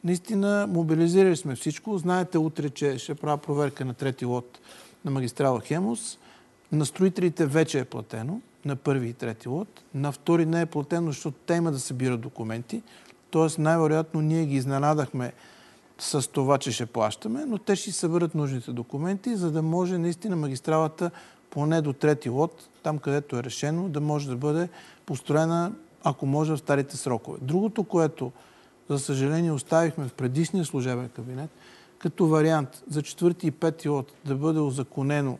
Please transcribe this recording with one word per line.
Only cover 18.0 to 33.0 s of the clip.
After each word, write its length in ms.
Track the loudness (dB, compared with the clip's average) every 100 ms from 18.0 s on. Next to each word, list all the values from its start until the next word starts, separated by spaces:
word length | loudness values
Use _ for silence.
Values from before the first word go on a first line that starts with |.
| 0 0 0
нужните 380 | -2 -2 -4 -6
документи, 640 | -8 -6 -4 -4 -4 -4 -2
за 140 | 0
да 120 | 0
може 360 | 0 0 0 0
наистина 380 | -2 -4 -4 -2
магистралата 760 | -2 -4 0 2 2 0 -6 -6 -20 -20 _
поне 300 | -2 2 2
до 120 | 0
трети 360 | 2 2 2 0
лот, 400 | 0 0 -2 -20 _
там 160 | -4 -2
където 380 | -2 -2 -2 -6
е 60 |
решено, 460 | -6 -4 -2 -2 -2
да 120 | -2
може 280 | 0 -2 -2
да 80 | -2
бъде 320 | 0 0 -2 -6 -20 -20 -8
построена, 680 | -8 2 2 4 2 -2 -6 -16 _
ако 220 | -2 0 0
може, 260 | 2 2
в 60 | 0
старите 380 | 2 0 0 -6
срокове. 420 | -2 -2 -4 -8
Другото, 420 | 0 0 2 0
което 480 | 0 2 2 0 -8 -10 -20 -20 -20 _ -4
за 80 | -4
съжаление, 540 | -2 0 0 2 0
оставихме 560 | 0 2 4 4 0 -6
в 40 |
предишния 520 | -2 -2 0 0 0
служебен 440 | -2 -2 -2 -4 -6
кабинет, 420 | -10 -10 -10 -12 -14 -20 -20 -20 _
като 280 | -6 2 4
вариант 560 | 6 4 2 0 -8 -6
за 120 | -6